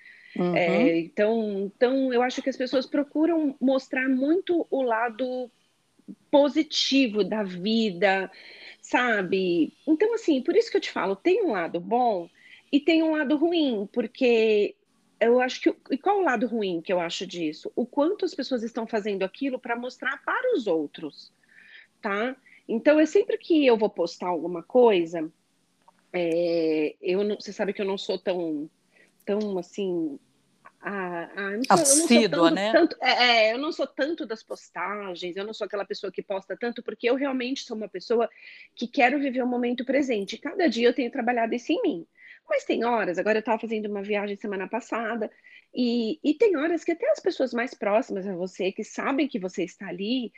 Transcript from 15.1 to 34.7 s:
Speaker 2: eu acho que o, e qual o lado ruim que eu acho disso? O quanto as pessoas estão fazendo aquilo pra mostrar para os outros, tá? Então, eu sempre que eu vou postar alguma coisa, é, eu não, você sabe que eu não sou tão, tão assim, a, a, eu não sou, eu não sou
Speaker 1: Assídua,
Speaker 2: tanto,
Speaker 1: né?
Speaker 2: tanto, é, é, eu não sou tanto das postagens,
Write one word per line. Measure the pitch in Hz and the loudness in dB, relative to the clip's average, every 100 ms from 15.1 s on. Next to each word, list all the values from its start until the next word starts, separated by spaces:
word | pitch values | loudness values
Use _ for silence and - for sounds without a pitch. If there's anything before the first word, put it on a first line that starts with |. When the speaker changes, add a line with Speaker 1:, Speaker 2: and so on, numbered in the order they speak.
| _ | _
Speaker 2:
eu | 233 247 | 4 4
acho | 254 - | 2 0
que | - | -2
o, | - - | -2 -4
e | 277 | -2
qual | 359 415 | 0 2
o | |
lado | 339 240 233 | 2 0 -2
ruim | 226 196 170 | -2 -2 -4
que | 170 | -2
eu | 180 | -2
acho | 170 - 185 | -2 -6 -8
disso? | 175 156 151 - - | -6 -6 -6 -8 -6
O | 240 | -4
quanto | - 302 415 359 | 0 0 0 -4
as | - | -4
pessoas | 254 254 | -4 -4
estão | 226 - 220 | -4 -6 -4
fazendo | 226 208 196 | -4 -2 -4
aquilo | 185 - 277 254 | -4 -4 -6 -6
pra | 240 240 | -6 -6
mostrar | 247 - 254 285 - | -6 -8 -6 -6 -4
para | 403 508 403 | -2 0 0
os | 208 | 0
outros, | 160 147 - 156 - - _ _ - - - - _ | -2 -2 -8 -14 -14 -20 _ _ -20 -20 -20 -20 _
tá? | 214 202 240 269 _ - - | -6 -4 -4 -6 _ -18 -6
Então, | 220 294 311 | 0 4 6
eu | 311 | 6
sempre | 403 440 453 | 2 2 -2
que | - 320 269 | 0 4 6
eu | 226 | 4
vou | 214 | 2
postar | - 170 - 180 | 0 -4 -4 -4
alguma | 175 165 175 | -4 -4 -8
coisa, | - 254 240 190 165 170 156 - _ _ _ _ _ _ _ | 0 6 6 6 2 -4 -8 -10 _ _ _ _ _ _ _
é, | 180 170 165 175 170 160 156 151 - | -4 0 0 0 0 0 0 -2 -4
eu | - 185 | -2 -2
não, | 208 202 | -2 -4
você | - | -8
sabe | 196 196 | -6 -4
que | 196 | -4
eu | 196 | -4
não | 196 | -4
sou | - 190 | -6 -6
tão, | - 180 165 151 160 _ _ _ _ _ - | -4 -4 -4 -6 -8 _ _ _ _ _ -6
tão | 208 208 190 | -4 -2 -6
assim, | 175 - 190 175 160 135 _ _ _ _ - _ | -8 -6 -4 -4 -4 -8 _ _ _ _ -20 _
a, | - 202 180 175 - - | -10 -8 -8 -8 -10 -8
a, | 196 | -6
eu | 208 | -4
não | |
sou, | 269 339 | 4 4
eu | |
não | 294 | 6
sou | - 330 | 4 6
Speaker 1:
Assídua, | 240 214 170 165 | 6 6 4 4
Speaker 2:
tanto, | 190 | 4
Speaker 1:
né? | 208 | 2
Speaker 2:
tanto, | 330 339 - | 4 4 2
é, | 254 233 247 233 220 | 0 4 4 6 4
é, | |
eu | 240 | 2
não | 302 | -2
sou | 339 277 | -4 -6
tanto | - 285 339 262 | -4 -4 -4 -6
das | 220 | -10
postagens, | - - - | -10 -14 -12